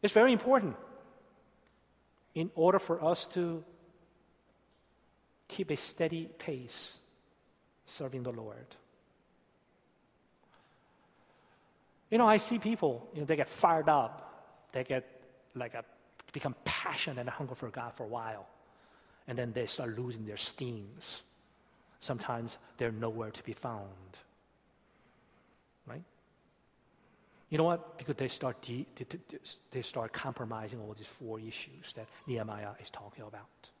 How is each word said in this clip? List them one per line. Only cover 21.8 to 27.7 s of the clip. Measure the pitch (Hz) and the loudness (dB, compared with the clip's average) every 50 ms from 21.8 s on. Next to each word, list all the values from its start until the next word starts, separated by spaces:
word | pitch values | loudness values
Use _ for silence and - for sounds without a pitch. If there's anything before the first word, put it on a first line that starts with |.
| _ _ - _ | _ _ -20 _
Sometimes | - - 135 120 - - 123 117 117 117 - - - - - | -6 -6 -6 -4 -4 -4 -4 -4 -4 -6 -10 -14 -18 -20 -6
they're | - 127 117 | -2 -2 -2
nowhere | 110 107 113 113 110 113 110 107 | 0 -2 -2 -2 -2 -4 -6 -8
to | - - - | -8 -12 -10
be | - 110 | -10 -10
found. | - - 127 117 107 101 95 95 92 92 92 90 - - _ _ _ _ _ _ _ _ _ _ _ _ _ _ _ _ - _ _ _ _ _ _ _ _ _ _ _ _ _ _ _ | -6 -6 -6 -6 -6 -10 -12 -14 -18 -20 -20 -20 -20 -20 _ _ _ _ _ _ _ _ _ _ _ _ _ _ _ _ -20 _ _ _ _ _ _ _ _ _ _ _ _ _ _ _
Right? | - 113 151 180 _ _ _ _ _ _ _ _ _ _ _ _ _ _ _ _ _ _ _ _ _ _ _ _ _ _ - - _ | -14 -14 -14 -14 _ _ _ _ _ _ _ _ _ _ _ _ _ _ _ _ _ _ _ _ _ _ _ _ _ _ -20 -12 _
You | 156 | 2
know | 151 160 | 4 6
what? | 170 | 6